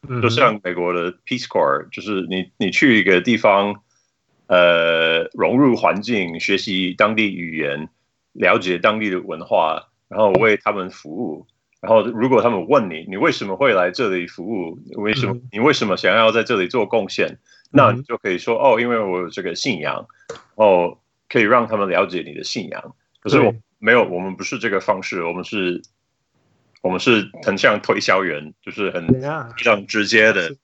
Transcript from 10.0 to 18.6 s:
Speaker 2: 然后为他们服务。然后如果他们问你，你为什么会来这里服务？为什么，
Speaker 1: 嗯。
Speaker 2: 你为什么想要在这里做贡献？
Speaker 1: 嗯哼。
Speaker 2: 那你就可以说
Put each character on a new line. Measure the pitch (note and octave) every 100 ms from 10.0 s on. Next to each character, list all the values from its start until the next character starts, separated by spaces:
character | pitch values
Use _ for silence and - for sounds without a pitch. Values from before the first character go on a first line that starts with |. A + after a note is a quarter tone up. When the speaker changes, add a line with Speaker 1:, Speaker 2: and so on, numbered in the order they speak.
| _
Speaker 2:
然 | F#2
后 | G#2+
为 | F#2 A2 G#2
他 | -
们 | G#2 F#2
服 | - D2+
务。 | E2+ G#2 D2+ - _ _ _
然 | A2+
后 | A2+
如 | G#2+ A#2 B2+
果 | A#2+
他 | A#2
们 | G2+ F2
问 | C#3 G2+
你， | D#2+ E2
你 | F#2+
为 | D#3+
什 | -
么 | G2+ F#2+
会 | C3+
来 | G2 F2+
这 | F#2 A2+
里 | F#2 F2
服 | -
务？ | F2+ A2 E2+ F2+ -
为 | A#2+ G#2
什 | C3 A#2+
么， |
Speaker 1:
嗯。 | B2 B2+
Speaker 2:
你 | G2+
为 | C#3
什 | C#3 A2
么 | F2+
想 | G2
要 | G#2+ A2+
在 | A2+
这 | G#2+ A2
里 | F2+
做 | B2+ G2+
贡 | A2+ G2
献？ | - D#2+
Speaker 1:
嗯 |
哼。 | - _ _ _
Speaker 2:
那 | C#3 B2
你 | A#2+
就 | C3+ A#2
可 | G#2
以 | F2+
说 | - A#2